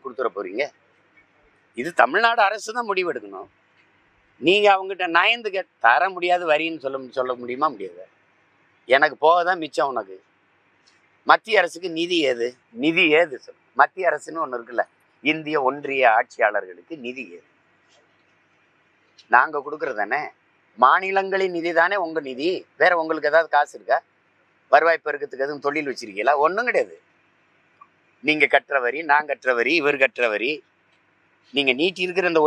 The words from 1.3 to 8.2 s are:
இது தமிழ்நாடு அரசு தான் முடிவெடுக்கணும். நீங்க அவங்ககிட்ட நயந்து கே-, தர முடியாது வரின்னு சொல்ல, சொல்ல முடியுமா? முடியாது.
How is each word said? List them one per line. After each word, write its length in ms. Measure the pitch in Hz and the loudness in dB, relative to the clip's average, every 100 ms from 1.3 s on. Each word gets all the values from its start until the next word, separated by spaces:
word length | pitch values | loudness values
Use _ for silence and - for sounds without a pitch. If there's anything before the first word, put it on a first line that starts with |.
| _ _ _ _ - | _ _ _ _ -10
இது 80 | 151 | -4
தமிழ்நாடு 480 | - 120 180 233 233 | 0 0 2 2 2
அரசு 320 | 196 208 214 240 | 0 0 -8 -8
தான் 100 | 226 | -4
முடிவெடுக்கணும். 600 | 185 175 127 101 95 95 _ _ _ _ _ _ _ _ - | -4 -4 -6 -10 -16 -18 _ _ _ _ _ _ _ _ -2
நீங்க 260 | 139 202 202 | 2 4 4
அவங்ககிட்ட 340 | 190 190 180 180 170 | 4 0 -6 0 2
நயந்து 320 | 202 240 214 | 2 0 -4
கே-, 140 | 190 - _ 117 | -6 -8 _ 4
தர 220 | 135 190 180 | 4 2 -2
முடியாது 280 | 175 180 170 | 0 0 2
வரின்னு 320 | 151 165 160 135 | 0 0 -6 -8
சொல்ல, 160 | 135 131 131 | -8 -8 -6
சொல்ல 160 | 127 123 | -4 -4
முடியுமா? 260 | 123 127 151 | -8 -2 -4
முடியாது. 320 | 110 95 87 92 _ | -4 -12 -14 -20 _